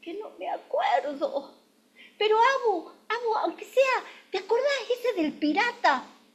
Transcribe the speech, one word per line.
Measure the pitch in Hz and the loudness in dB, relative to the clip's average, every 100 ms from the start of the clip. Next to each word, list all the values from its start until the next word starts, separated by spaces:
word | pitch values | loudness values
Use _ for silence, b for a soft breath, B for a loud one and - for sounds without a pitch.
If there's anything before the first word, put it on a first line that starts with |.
"Que | - | -12
no | 381 427 - | -10 -12 -10
me | - | -8
acuerdo". | - - 571 - 247 277 277 311 - - - _ _ _ B B _ | -8 -4 -2 0 0 -2 -4 -4 -4 -8 -20 _ _ _ B B _
"Pero | 427 440 | 2 4
Abu, | 466 539 494 370 311 - _ | 4 4 0 -2 -4 -18 _
Abu, | 466 480 440 | -4 -2 0
aunque | - 320 | -2 -6
sea, | - - 539 480 - B B | -4 4 4 4 -2 B B
¿te | 381 | -8
acordás | 381 466 539 554 427 494 | 0 0 2 0 -2 -2
ese | 494 392 | 0 0
del | 311 | -2
pirata?". | 294 294 330 466 466 339 269 - - _ | 0 0 2 0 2 2 2 -2 -20 _